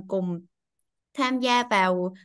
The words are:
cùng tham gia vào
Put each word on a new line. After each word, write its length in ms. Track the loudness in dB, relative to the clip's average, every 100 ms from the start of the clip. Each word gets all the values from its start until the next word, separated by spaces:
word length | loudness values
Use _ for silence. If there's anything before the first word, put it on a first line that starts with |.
| -2
cùng 320 | -4 -2 -6 -10 _ _ _ _ _ _
tham 260 | -4 -2 0
gia 220 | 2 2 2
vào 440 | 2 2 2 -2 -8